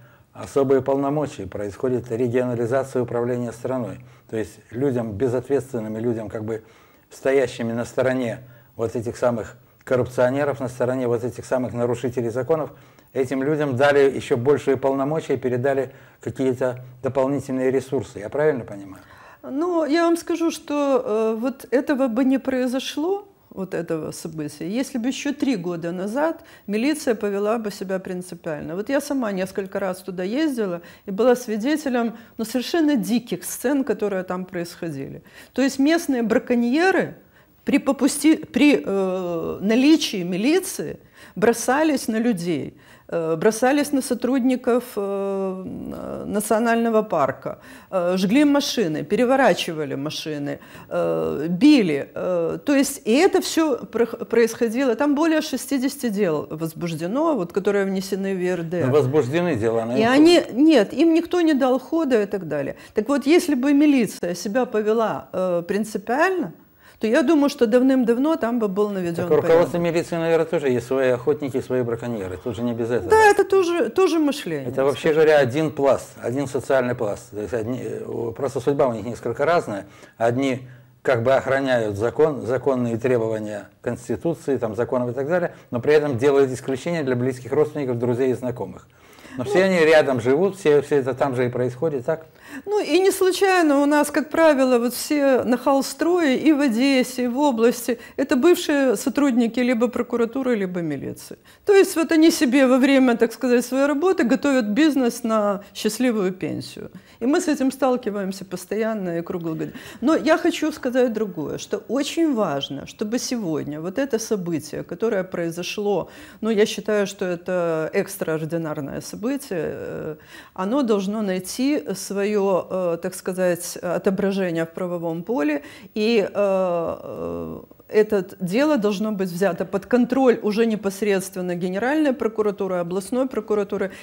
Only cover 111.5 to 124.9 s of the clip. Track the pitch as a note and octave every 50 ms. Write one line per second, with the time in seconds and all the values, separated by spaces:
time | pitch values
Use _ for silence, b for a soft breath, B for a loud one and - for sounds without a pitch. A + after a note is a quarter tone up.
111.5 | - - - - - G3 - - G#3+ C#4 D4+ - - E4 E4 D#4 C#4 A3 G#3 E3
112.5 | C#3+ C#3 C#3 - C#3 C#3 D3 - - - A3 G#3 A#3 B3+ - - C4 A#3 G#3+ E3
113.5 | D#3 C#3 C3+ C#3+ D3 D3+ D#3+ F#3 F#3+ C4 C#4 C4+ - G#3+ A3 - A3+ G3 F3 E3+
114.5 | E3+ C#3+ - - - D3 D3+ - E3+ F3 A3+ A3+ G#3+ F#3+ F3+ F#3 - F3 E3+ E3+
115.5 | D#3+ E3+ F3 - - G#3+ G#3 G#3 G3+ E3 B B B B B B B B - A3
116.5 | A3+ G3 G#3+ G#3+ - - - - G#3+ G#3 G3+ F#3+ - - G3+ F3+ F3 E3+ F3 -
117.5 | F#3 F3+ E3+ E3+ D#3+ D#3 D#3 E3 - G3+ F#3+ G3 - - F#3 F3 D#3+ D#3 D#3+ D3+
118.5 | E3+ E3 E3 D3+ D3+ D3+ C#3 C#3 C#3+ D3 - - - F3+ G3+ B3 C#4+ C4+ - -
119.5 | G3 E3+ D3+ D#3 D3+ - - - D#3+ D#3+ D#3+ D#3+ D3+ B B B B B B B
120.5 | - - F#3 G3 A#3+ D4 C#4 A3 A3 G3 F#3+ G3 G3+ A3+ G#3+ G3 F#3 F#3 F#3 -
121.5 | - - B3+ C#4 D4+ C4+ - - F#3+ F#3+ - - G3+ G3 G3 G#3+ G#3+ G#3 F#3+ G3
122.5 | F#3+ E3 - - - F#3 F#3 F3 E3 E3+ E3+ F#3 F#3 - - G3+ F#3 F#3 F#3 F3+
123.5 | F3 E3+ - - - - - F3+ E3 F3+ F3+ G#3 G3 F#3+ G3 G3 G3 G3 F#3+ F3
124.5 | E3 E3 E3 E3 - - F#3+ F3